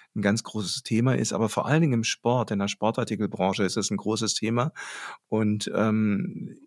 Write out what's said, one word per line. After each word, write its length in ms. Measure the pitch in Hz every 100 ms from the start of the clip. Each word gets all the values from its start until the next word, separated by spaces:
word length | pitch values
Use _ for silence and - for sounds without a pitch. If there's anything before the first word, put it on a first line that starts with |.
| -
ein 80 | 104
ganz 200 | 101 110
großes 400 | - 107 90 -
Thema 340 | - 113 127 123
ist, 160 | 113
aber 160 | - 107
vor 180 | - -
allen 140 | 151
Dingen 120 | 165
im 100 | 117
Sport, 460 | 110 - 120 123 110
in 80 | 104
der 100 | 98
Sportartikelbranche 960 | - 107 120 117 104 104 - 95 95
ist 120 | 95 113
es 140 | 95
ein 60 | 98
großes 380 | 104 110 110
Thema. 380 | - 107 117 143 - - - - - _
Und, 420 | 107 107 104 -
ähm, 840 | - 110 107 107 101 - - - -